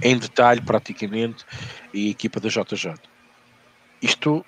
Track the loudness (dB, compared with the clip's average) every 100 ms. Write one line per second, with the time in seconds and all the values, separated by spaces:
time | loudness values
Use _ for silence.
0 | 2 2 2 4 6 6 2 0 -2 -8
1 | -6 -2 -4 -6 -16 -14 -14 -16 -10 -4
2 | -2 -2 -4 -4 -2 -2 -4 -6 -6 -10
3 | -16 _ _ _ _ _ _ _ _ _
4 | -4 0 0 0